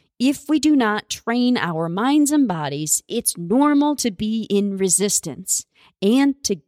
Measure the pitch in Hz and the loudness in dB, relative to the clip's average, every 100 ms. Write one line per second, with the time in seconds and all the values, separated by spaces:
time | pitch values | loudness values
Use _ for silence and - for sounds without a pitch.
0 | _ - 254 277 - 311 302 285 220 208 | _ -2 -2 -2 -2 0 2 2 2 -2
1 | - - - 240 247 247 170 160 165 180 | -6 -10 -4 0 2 0 -2 -2 -4 -2
2 | 254 294 285 302 247 170 143 143 156 - | 2 2 4 2 2 0 -4 -6 -2 -4
3 | - 226 - - 170 247 294 285 294 285 | -4 -6 -6 -8 0 2 4 2 2 0
4 | 240 175 214 226 208 202 202 190 190 190 | -4 -4 -4 -4 0 0 0 -2 0 2
5 | 202 - 165 165 185 - - _ _ - | 0 -2 -6 -12 -6 -6 -8 _ _ -2
6 | 196 262 277 269 - 175 | 2 4 2 0 -6 -6